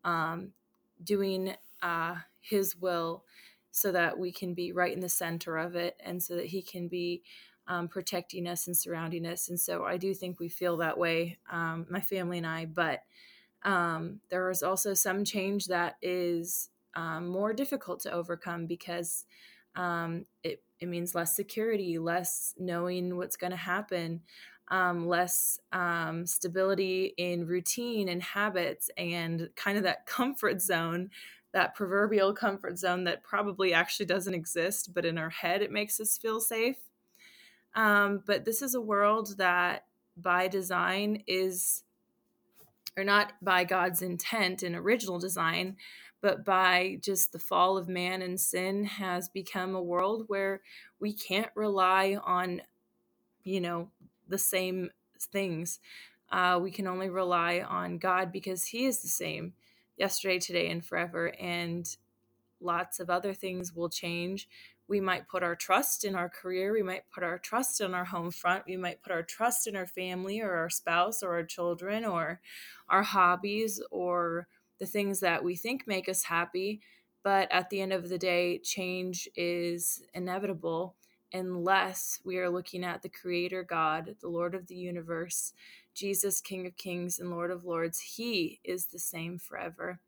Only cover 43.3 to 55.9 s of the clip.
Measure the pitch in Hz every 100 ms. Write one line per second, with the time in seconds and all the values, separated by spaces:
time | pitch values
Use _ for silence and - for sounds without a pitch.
43.3 | - 185 185 180 185 180 175 185 175 -
44.3 | 226 185 185 180 170 175 240 196 175 185
45.3 | 175 165 170 185 190 - - - _ 208
46.3 | 185 - 185 185 180 185 190 - 190 -
47.3 | 170 - 180 180 190 175 180 180 185 185
48.3 | 185 - 180 185 196 202 202 190 180 180
49.3 | 196 175 202 185 190 175 175 190 220 220
50.3 | 196 196 196 - - - _ 208 208 -
51.3 | 190 220 - 214 196 185 190 196 202 -
52.3 | 180 185 180 - _ _ _ _ _ _
53.3 | _ - 190 175 170 175 _ - _ -
54.3 | 190 - 190 185 185 180 _ _ _ -
55.3 | 196 190 160 170 - -